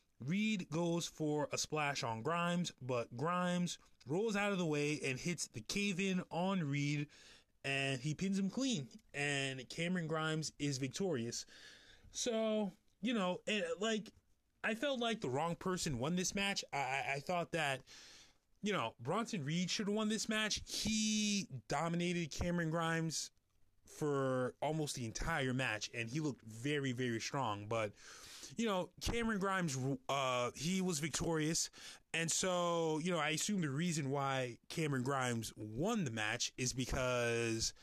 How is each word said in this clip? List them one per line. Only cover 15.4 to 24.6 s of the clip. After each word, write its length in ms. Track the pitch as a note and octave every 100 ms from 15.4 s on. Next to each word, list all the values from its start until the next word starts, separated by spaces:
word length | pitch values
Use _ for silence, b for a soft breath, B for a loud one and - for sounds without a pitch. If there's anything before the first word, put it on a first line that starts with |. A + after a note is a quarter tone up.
| E3+
person 460 | E3+ F#3+ F#3 E3+ A#2+
won 160 | C#3+ F3+
this 180 | F#3
match. 300 | G3 G3+ F#3+ -
I, 60 | C#3+
I, 260 | C3 C3+ - C#3+
I 40 |
thought 320 | D#3+ F3 D#3+
that, 300 | E3 D3 B2+ - B B B B B _ _
you 100 | G3+
know, 220 | F3 A2+ -
Bronson 440 | A#2+ G3+ A#3 G3+
Reed 260 | C3+ E3+ F3+
should 180 | - G3+
have 60 |
won 140 | G#3+ G#3+
this 200 | A3 -
match. 340 | G#3+ G#3 - -
He 840 | - G#3+ A3 G#3+ G#3+ G#3 G3+ - C3 -
dominated 600 | C#3+ E3 E3+ F3 F3 D#3+
Cameron 400 | - F3 F3 D#3+
Grimes 600 | E3+ E3 E3 D#3+ - - - _ _ - _
for 720 | - - D3+ C#3 C3 B2+ B2 -